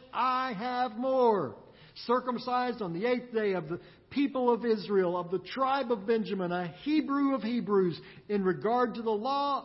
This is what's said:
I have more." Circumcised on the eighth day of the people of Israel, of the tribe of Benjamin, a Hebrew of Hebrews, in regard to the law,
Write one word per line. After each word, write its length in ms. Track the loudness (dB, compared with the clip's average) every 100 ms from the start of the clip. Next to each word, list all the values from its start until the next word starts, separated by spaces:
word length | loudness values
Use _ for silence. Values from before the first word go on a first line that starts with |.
| -8
I 400 | -2 0 0 -2
have 440 | -4 -4 -2 -2 -2
more." 580 | 0 4 6 4 0 -6 -18 -20 -20 -8
Circumcised 800 | 0 0 0 -4 -2 0 0 -4
on 100 | -4
the 140 | -2 0
eighth 260 | 0 -2
day 220 | -2 0
of 140 | 0 -4
the 120 | -8 -10 -20 _
people 420 | 0 0 2 2
of 140 | 4 2
Israel, 500 | 0 2 2 2 0
of 140 | -2
the 80 | -4
tribe 520 | -4 -2 0 2 0
of 160 | -2 0
Benjamin, 460 | 0 0 -2 -2
a 220 | -2 -4 -6
Hebrew 520 | 0 0 2 0 0
of 80 | 0
Hebrews, 560 | -2 -2 2 4 2 0 -10 -16 -4
in 160 | 0
regard 500 | 0 0 2 2 2 0
to 60 |
the 80 | -2
law, 540 | -2 0 0 0 -2